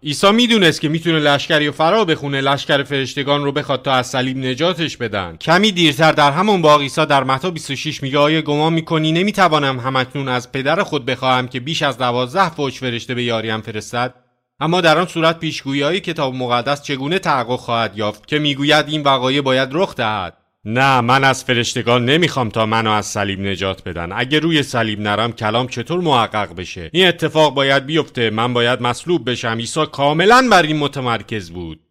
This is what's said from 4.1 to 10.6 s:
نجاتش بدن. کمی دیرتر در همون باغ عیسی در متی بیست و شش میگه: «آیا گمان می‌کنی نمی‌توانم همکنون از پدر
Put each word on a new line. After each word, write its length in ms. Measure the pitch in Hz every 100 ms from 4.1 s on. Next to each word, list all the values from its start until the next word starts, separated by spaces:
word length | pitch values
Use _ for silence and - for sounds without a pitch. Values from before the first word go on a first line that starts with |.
| 131 131 131
نجاتش 600 | 131 127 170 165 151 -
بدن. 400 | 117 101 87 82
کمی 340 | - 175 214
دیرتر 400 | 175 160 135 160
در 200 | 151 143
همون 300 | 147 208 190
باغ 200 | 156 147
عیسی 240 | 139 160 147
در 180 | 139
متی 280 | 131 131 185
بیست 200 | 160 -
و 40 | 131
شش 280 | 156 127
میگه: 140 | 135 143
«آیا 240 | 147 160
گمان 320 | 151 147 156
می‌کنی 380 | 165 160 160 156
نمی‌توانم 680 | 165 202 208 180 151 139 127
همکنون 480 | 127 131 127 143 135
از 240 | 123 120
پدر 320 | 139